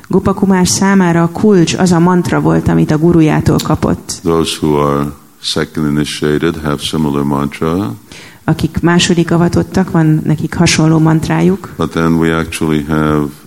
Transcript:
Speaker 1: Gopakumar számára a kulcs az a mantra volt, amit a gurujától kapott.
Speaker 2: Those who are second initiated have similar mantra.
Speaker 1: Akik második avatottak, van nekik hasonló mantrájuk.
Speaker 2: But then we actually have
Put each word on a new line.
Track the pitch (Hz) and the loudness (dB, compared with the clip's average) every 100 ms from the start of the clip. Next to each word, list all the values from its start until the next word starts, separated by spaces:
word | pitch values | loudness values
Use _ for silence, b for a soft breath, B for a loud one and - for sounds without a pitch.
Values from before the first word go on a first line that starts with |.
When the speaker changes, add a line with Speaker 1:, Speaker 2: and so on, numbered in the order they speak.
| - | -2
Speaker 1:
Gopakumar | 185 202 190 196 190 180 | 0 0 0 2 2 2
számára | - 196 196 180 170 | 0 2 2 2 2
a | 165 | 0
kulcs | 170 214 196 160 | 2 2 4 2
az | - 180 | 2 2
a | 170 | 4
mantra | 175 180 170 151 | 4 2 0 0
volt, | 143 165 160 | 0 0 2
amit | 165 160 | 0 2
a | 151 | 2
gurujától | 170 170 156 151 - 156 | 4 4 4 2 0 0
kapott. | - 160 - 87 - - | 0 -2 -2 -4 -8 -8
Speaker 2:
Those | 85 82 78 - | -2 0 0 -2
who | 78 73 | 0 2
are | 73 71 71 73 - - | 2 0 -4 -8 -20 -14
second | - - 76 - 76 | -8 -6 -4 -4 -2
initiated | 73 71 - 76 76 82 80 | -2 -4 -4 -2 0 0 -2
have | 76 69 | -4 -4
similar | - 82 76 71 | -4 -2 -2 -2
mantra. | 71 71 69 - 80 87 104 117 - B B B | -2 -2 -4 -4 -4 -2 -4 -8 -16 B B B
Speaker 1:
Akik | - 156 - - | -4 -2 -2 -2
második | 165 175 - 170 170 | 0 0 0 0 0
avatottak, | 170 170 170 165 - 185 | 0 0 0 -2 -2 -2
van | 170 160 156 - | 0 2 2 0
nekik | 151 156 | -2 -2
hasonló | - 170 - 156 160 | 0 0 2 2 4
mantrájuk. | 160 160 156 160 170 185 - - | 2 2 0 0 0 0 -6 -8
Speaker 2:
But | 78 | -4
then | 82 82 | -2 0
we | 82 82 82 | 2 2 0
actually | 80 - 80 78 73 | -4 -4 -2 -2 0
have | 78 76 76 73 - | 0 0 0 -2 -8